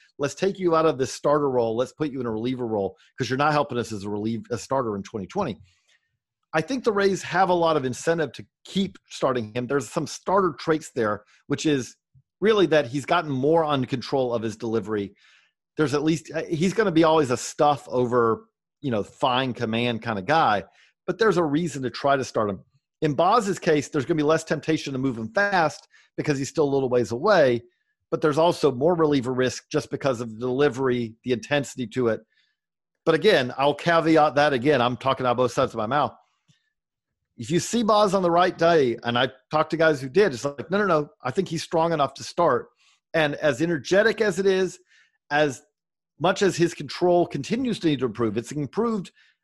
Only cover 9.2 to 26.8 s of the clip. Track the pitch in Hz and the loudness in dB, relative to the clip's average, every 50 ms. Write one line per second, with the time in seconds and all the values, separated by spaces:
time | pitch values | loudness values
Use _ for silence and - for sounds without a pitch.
9.2 | 165 135 127 123 110 107 107 123 123 117 139 143 123 110 - 170 151 - - - | -2 0 0 -2 -4 -4 -6 -6 -4 -2 -2 -2 -2 -2 -4 -6 -6 -6 -10 -10
10.2 | _ - 180 202 190 175 143 - - 160 160 156 156 - _ 127 113 104 104 101 | _ 0 2 2 2 0 -4 -4 -2 -2 -2 -2 -2 -8 _ -2 0 0 0 -4
11.2 | - _ _ _ _ - 143 139 - 156 147 135 117 - - _ _ _ _ _ | -8 _ _ _ _ -6 -6 -2 0 0 0 0 -2 -8 -14 _ _ _ _ _
12.2 | _ _ _ _ 175 214 220 208 185 151 160 151 139 120 127 147 123 - 170 175 | _ _ _ _ 2 2 4 4 4 4 4 2 2 0 -4 -6 -2 0 0 0
13.2 | 160 151 139 131 131 147 165 170 160 151 147 135 127 - 143 123 - - - 135 | 0 -2 -4 0 2 2 4 2 2 2 0 -2 0 -2 -4 -6 -4 -4 -2 -2
14.2 | 131 123 117 117 110 113 104 - - 113 110 113 95 104 110 104 101 95 - _ | 0 0 -2 -2 -4 -4 -6 -6 -6 -2 -2 -2 -2 -2 -4 -4 -4 -6 -10 _
15.2 | _ _ _ _ _ _ _ _ _ _ _ - 156 131 131 147 143 160 165 147 | _ _ _ _ _ _ _ _ _ _ _ -2 -2 0 0 0 2 0 0 -2
16.2 | - - 143 - - 92 170 143 175 196 180 220 220 196 160 160 165 156 160 160 | -4 -8 -8 -8 -6 -4 -2 0 0 0 2 0 0 2 4 4 4 6 4 4
17.2 | 151 120 127 117 - - - - 151 147 143 139 - - - 127 127 120 120 123 | 2 2 0 -4 -4 -12 -2 2 2 2 2 0 -4 -4 -2 0 0 2 2 2
18.2 | 117 113 110 110 - _ _ _ _ _ _ _ - 139 117 104 95 - - _ | 2 2 0 -2 -6 _ _ _ _ _ _ _ -4 -2 -2 -2 -4 -6 -4 _
19.2 | - 135 123 127 135 131 113 - 120 110 110 117 120 123 117 110 - 117 113 98 | 0 2 2 2 0 0 -4 -4 -4 -2 -2 0 0 -2 -2 -4 -4 -6 -6 -6
20.2 | 92 90 151 165 151 120 104 98 - - _ _ _ _ _ _ _ - 180 - | -2 0 2 2 4 2 2 0 -2 -8 _ _ _ _ _ _ _ -8 -2 0
21.2 | 226 220 175 175 170 151 139 160 175 160 123 143 131 120 - - - 139 139 139 | 2 2 2 2 0 0 0 0 -2 -2 -6 -6 -8 -8 -8 -2 0 2 2 2
22.2 | 127 - - 117 110 104 98 - - _ _ _ _ _ _ _ 156 151 143 156 | 0 -4 -2 -2 -2 -2 -4 -8 -12 _ _ _ _ _ _ _ -2 -2 0 2
23.2 | 165 180 220 247 214 202 175 - - 175 156 151 139 - - 151 123 - 170 156 | 2 4 4 2 2 0 -4 -2 0 2 2 2 0 -2 -4 -4 -2 0 0 0
24.2 | 147 147 160 156 - - 170 143 - - 160 147 - 143 135 127 131 139 117 117 | 2 2 2 2 0 -4 -6 -4 -2 -2 -2 -2 -2 -6 -6 -2 -2 -2 -4 -4
25.2 | 113 110 - 196 202 202 202 180 160 151 - - _ _ _ _ _ _ _ - | -8 -4 -2 -2 0 2 2 2 0 0 -2 -6 _ _ _ _ _ _ _ -6
26.2 | 139 151 147 135 139 - - 165 151 139 139 139 | -2 -2 -2 -2 -4 -4 0 0 0 2 2 0